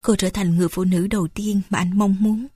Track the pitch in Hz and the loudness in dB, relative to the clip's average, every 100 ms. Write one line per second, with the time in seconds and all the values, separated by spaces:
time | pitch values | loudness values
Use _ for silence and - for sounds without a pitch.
0 | - 208 - - 185 170 175 - 185 180 | 2 0 0 -2 0 2 0 0 0 0
1 | 190 214 165 - 208 202 185 - 180 196 | 0 -2 -4 -4 -2 -2 -2 -2 0 2
2 | 202 190 214 214 262 | 2 2 2 0 -6